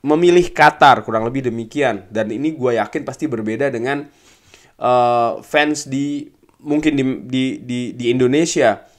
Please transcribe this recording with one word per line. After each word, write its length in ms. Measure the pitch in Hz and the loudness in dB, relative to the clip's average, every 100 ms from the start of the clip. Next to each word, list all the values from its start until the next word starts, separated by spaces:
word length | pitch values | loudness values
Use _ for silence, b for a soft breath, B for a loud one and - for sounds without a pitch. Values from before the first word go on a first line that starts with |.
memilih 480 | 139 156 175 175 175 | 0 2 4 4 2
Qatar, 560 | - 151 - 143 113 107 | 4 4 6 6 4 2
kurang 160 | 110 | -2
lebih 240 | 113 135 123 | -2 -4 -4
demikian. 640 | 117 110 147 135 101 92 | -6 -6 -2 -2 -2 -6
Dan 240 | 107 107 | -6 -4
ini 160 | 110 151 151 | -4 -4 -2
gue 240 | 127 117 | -2 0
yakin 240 | 104 156 139 | -2 -6 -8
pasti 240 | 127 147 | -8 -6
berbeda 400 | 117 107 110 139 | -4 -4 -2 -2
dengan, 400 | 120 123 143 143 b b b b b b | -2 -4 -6 -8 b b b b b b
eh, 580 | b 117 123 120 120 117 - | b 0 2 2 2 0 -2
fans 480 | - 151 151 147 139 | -2 0 0 -2 -6
di, 480 | 135 143 147 - _ _ _ | -4 -4 -6 -10 _ _ _
mungkin 320 | 151 147 151 | -4 -2 0
di, 80 | 143 131 101 120 | 0 0 -4 -4
di, 180 | 131 131 104 | -4 -2 -4
di, 220 | 123 123 123 | -8 -6 -6
di 140 | 123 120 | -4 -2
Indonesia. 800 | 123 123 143 165 156 120 98 - | 2 2 2 0 2 2 2 -6